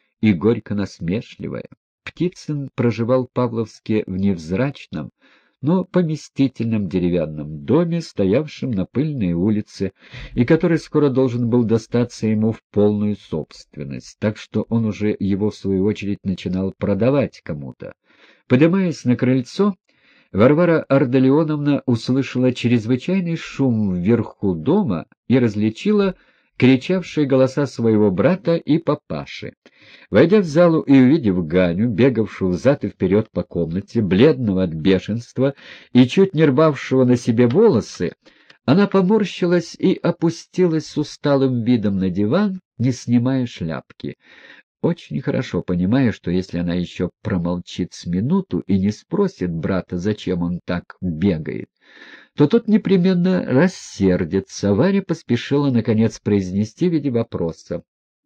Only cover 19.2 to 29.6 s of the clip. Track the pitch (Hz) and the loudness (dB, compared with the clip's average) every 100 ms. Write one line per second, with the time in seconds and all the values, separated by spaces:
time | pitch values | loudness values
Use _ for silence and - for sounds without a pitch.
19.2 | 123 131 120 - 202 185 _ _ _ _ | 0 0 -2 -2 -2 -2 _ _ _ _
20.2 | _ 95 127 151 175 160 - 139 127 131 | _ 4 4 6 4 2 2 2 2 2
21.2 | 131 147 156 151 143 139 - 117 - 131 | 4 4 2 -2 -2 -2 0 -2 0 -2
22.2 | 120 127 127 123 120 120 107 127 - 190 | -2 0 0 0 0 0 0 -2 -2 -2
23.2 | 170 165 - - 135 110 104 90 92 117 | -2 -6 -6 -2 0 2 0 0 2 2
24.2 | - - 101 82 80 202 156 82 - _ | 0 -4 -4 -2 0 0 0 -4 -8 _
25.2 | - 127 117 104 110 - 202 208 196 - | 0 2 2 0 -2 -2 0 0 0 -4
26.2 | _ _ _ - 127 131 - 185 175 156 | _ _ _ 2 4 4 2 -4 -2 -2
27.2 | 139 131 131 151 135 - 113 107 104 92 | 2 2 2 0 -4 -2 2 4 2 2
28.2 | 135 185 165 170 - 165 - 151 - 76 | 0 0 0 -2 0 0 0 -4 -6 -10
29.2 | 69 - 62 - | -10 -14 -16 -16